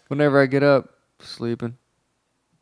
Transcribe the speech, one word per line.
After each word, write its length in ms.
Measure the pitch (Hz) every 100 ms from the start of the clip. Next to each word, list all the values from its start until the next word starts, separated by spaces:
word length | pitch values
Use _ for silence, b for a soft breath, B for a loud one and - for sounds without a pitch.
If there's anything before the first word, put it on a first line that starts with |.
| _
Whenever 300 | 139 147 139
I 60 | 135
get 160 | 139
up, 320 | 143 139 - _ _ _
sleeping. 580 | - - 120 117 117 123 _ _ _ _ _ _ _ _